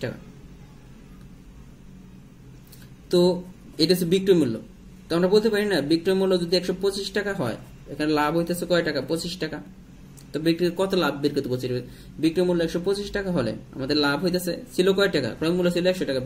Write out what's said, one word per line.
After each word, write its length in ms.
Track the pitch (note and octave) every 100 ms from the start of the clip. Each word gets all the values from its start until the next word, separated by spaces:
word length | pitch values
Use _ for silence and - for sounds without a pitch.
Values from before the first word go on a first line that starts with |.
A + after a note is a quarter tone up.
টাকা। 140 | A#2+ - - - - - - - - - - - - - - - - - - - - - - - - - - - - - -
তো 80 | F3 F3+ F3+ - - - -
এটা 100 | E3
হচ্ছে 140 | F3+ E3+
বিক্রয় 240 | F#3+ F#3+ F3
মূল্য। 140 | C3 A2 - - - - -
তো 40 | E3
আমরা 120 | F3+ G#3+
বলতে 120 | A3
পারি 120 | G#3 G#3
না 40 | F3 C#3+
বিক্রয় 260 | E3 F#3+ F#3+
মূল্য 140 | F#3+ F#3
যদি 100 | E3+ F3+
একশো 140 | F3 F3+
পঁচিশ 240 | G3 G3+ G3 G#3+
টাকা 140 | G3+ -
হয়, 180 | A#2+ G#2 - - -
এখানে 180 | C#3 D3+ D3+
লাভ 120 | D3 E3
হইতেছে 240 | E3+ F3 F3
কয় 120 | F3 E3
টাকা? 120 | D3 -
পঁচিশ 240 | E3 F3 -
টাকা। 140 | D#3 D3 - - - - - - -
তো 60 | C#3+ D#3+
বিক্রি 200 | E3 F3 F3
কত 100 | F#3+ F3+
লাভ 100 | D3 C#3+
বের 100 | C#3+ C#3+
করতে 140 | B2
বলছি? 120 | B2+ B2+ B2 B2 - - -
বিক্রয় 220 | D#3+ E3 F3+
মূল্য 120 | F3 E3
একশো 120 | F3 F#3
পঁচিশ 200 | G3+ G3+ G3+
টাকা 120 | G3 E3+
হলে 140 | A2+ - - -
আমাদের 220 | C3 D3 D3
লাভ 120 | C#3+ F#3
হইতেছে, 280 | F3+ F3+ E3+ - -
ছিল 120 | F#3 F#3+
কয় 140 | G3 D#3+
টাকা? 140 | A#2+ A2
ক্রয় 160 | D#3 F3+
মূল্য 120 | F3 F3
ছিল 100 | F3+
একশো 140 | F#3 C#3+
টাকা, 120 | C3